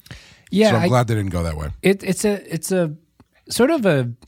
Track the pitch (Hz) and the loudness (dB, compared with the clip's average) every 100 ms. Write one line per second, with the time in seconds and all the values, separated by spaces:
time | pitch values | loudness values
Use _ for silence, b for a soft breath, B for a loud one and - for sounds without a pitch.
0 | B B B B B 185 214 117 170 123 | B B B B B 2 4 4 2 2
1 | 117 110 98 87 82 76 76 - 185 196 | 2 -2 -2 -2 -4 -4 -8 -2 0 0
2 | - 180 214 202 - 165 - 185 165 151 | -2 -2 -2 -2 -6 -8 -4 -2 -2 -4
3 | _ _ _ _ - - 254 320 202 143 | _ _ _ _ -6 0 2 2 2 2
4 | 120 117 | 0 -6